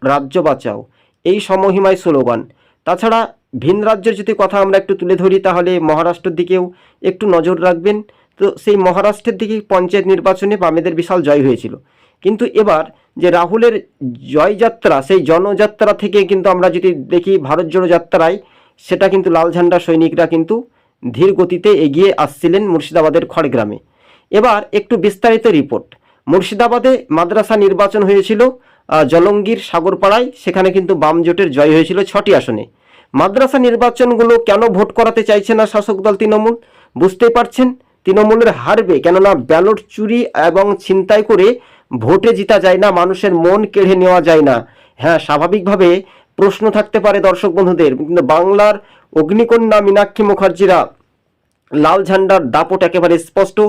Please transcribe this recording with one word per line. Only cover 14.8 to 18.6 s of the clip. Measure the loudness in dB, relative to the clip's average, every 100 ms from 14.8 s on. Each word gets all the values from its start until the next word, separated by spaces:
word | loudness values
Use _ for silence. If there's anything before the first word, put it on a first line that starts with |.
| 0 0
সেই | 2 0
জনযাত্রা | 2 0 0 0 -2 0 0
থেকে | 0 0 0
কিন্তু | 0 0 0
আমরা | 2 0
যদি | -2 -6
দেখি | -10 -4 -2 0 -2
ভারত | -2 -4 -2
জোড়ো | -2 0
যাত্রায়, | -2 -2 -2 0 -2 -10 _